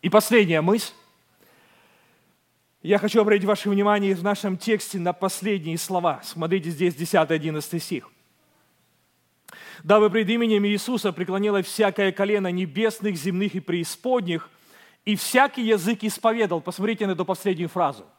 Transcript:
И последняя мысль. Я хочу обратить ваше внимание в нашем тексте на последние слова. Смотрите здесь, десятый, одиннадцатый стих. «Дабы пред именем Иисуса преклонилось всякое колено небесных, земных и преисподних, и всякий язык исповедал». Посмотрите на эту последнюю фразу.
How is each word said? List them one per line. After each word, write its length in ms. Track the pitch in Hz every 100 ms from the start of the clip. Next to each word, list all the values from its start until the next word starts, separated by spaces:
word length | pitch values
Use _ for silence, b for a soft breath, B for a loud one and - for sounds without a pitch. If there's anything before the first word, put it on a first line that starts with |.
И 60 | -
последняя 500 | 202 208 233 202 160
мысль. 320 | 160 220 - - _ _ _ _ b b b b b b b b b b _ _ _ _
Я 160 | 160 202
хочу 200 | 208 233
обратить 260 | 214 208 196
ваше 220 | 208 208
внимание 460 | 202 202 208 196
в 100 | 190
нашем 360 | 180 202 208 185
тексте 400 | - 214 - 196
на 120 | 175
последние 640 | 175 190 - 190 202 160 165
слова. 460 | - 190 170 143
Смотрите 460 | - - 165 190 160
здесь, 240 | 156 175
десятый, 440 | 139 165 196 160 160
одиннадцатый 420 | 151 156 - 170
стих. 320 | - 151 - _ _ _ _ _ _ _ _ _ _ _ _ _ _ B B B
«Дабы 280 | 156 214 214
пред 180 | 202 196
именем 380 | 233 233 208 202
Иисуса 440 | 202 - 247 202
преклонилось 540 | 170 180 190 208 202 185
всякое 460 | - 208 190 196
колено 400 | 190 196 208 190
небесных, 640 | 175 185 143 220 214 208 175
земных 400 | 151 180 202 185
и 40 |
преисподних, 920 | - 175 165 - 247 254 175 165 - b b b b b
и 120 | - 208
всякий 480 | - 247 277 262
язык 400 | 220 214 170 233
исповедал». 580 | 214 - 226 233 208 170
Посмотрите 460 | 160 180 208 226 202
на 60 |
эту 120 | 175 180
последнюю 440 | 185 202 175 170
фразу. 360 | 185 160 113 92